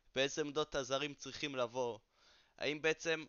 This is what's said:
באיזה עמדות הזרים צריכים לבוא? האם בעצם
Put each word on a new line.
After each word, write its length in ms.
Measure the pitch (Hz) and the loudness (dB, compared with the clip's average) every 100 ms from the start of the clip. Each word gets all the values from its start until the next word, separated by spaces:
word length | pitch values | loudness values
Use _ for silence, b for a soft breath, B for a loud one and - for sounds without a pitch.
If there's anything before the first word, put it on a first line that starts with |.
| b 131 | b 0
באיזה 260 | 139 156 | 2 2
עמדות 340 | 147 147 147 147 | 0 0 0 0
הזרים 380 | 123 135 147 | 0 0 0
צריכים 420 | 139 135 - 147 131 | -4 -10 -6 -2 0
לבוא? 440 | 120 127 120 107 _ b b b b - | 0 0 -2 -4 _ b b b b -4
האם 240 | 135 151 | -2 2
בעצם 440 | 156 160 165 160 | 2 2 0 -2